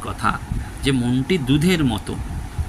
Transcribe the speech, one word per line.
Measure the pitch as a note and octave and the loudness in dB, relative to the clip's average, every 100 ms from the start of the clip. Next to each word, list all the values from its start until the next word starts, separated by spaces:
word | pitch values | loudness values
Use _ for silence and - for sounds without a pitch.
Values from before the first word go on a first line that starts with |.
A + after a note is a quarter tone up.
কথা | A2+ - G#2+ F#2+ - - - - | -4 -2 -2 -2 -2 -4 -4 -4
যে | C#3 | 0
মনটি | C3+ A#2+ B2+ C3 F#3 | 2 2 2 2 0
দুধের | B2 C#3+ E3+ F3 | 4 4 4 4
মতো, | C3+ G2+ - - - - - - | 2 0 -4 -6 -6 -6 -6 -4